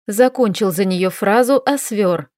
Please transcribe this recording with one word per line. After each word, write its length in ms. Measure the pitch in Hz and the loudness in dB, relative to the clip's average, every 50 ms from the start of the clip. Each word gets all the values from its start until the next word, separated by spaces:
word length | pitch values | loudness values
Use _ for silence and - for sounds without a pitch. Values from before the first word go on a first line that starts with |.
| _ - | _ -6
закончил 640 | 202 214 247 254 - - 240 208 175 - 220 190 | 0 2 2 2 2 0 0 0 0 0 -2 -2
за 120 | 160 185 196 | 0 -2 -2
нее 260 | 190 185 180 185 185 | -2 0 0 -2 -2
фразу 520 | 180 - 202 196 208 240 254 240 277 262 - | -2 -2 -2 2 2 2 2 2 2 0 0
Освер. 680 | - 285 269 - - 220 202 202 180 175 160 139 - _ | 0 -2 -2 -4 -6 -4 -2 0 0 0 -2 -6 -10 _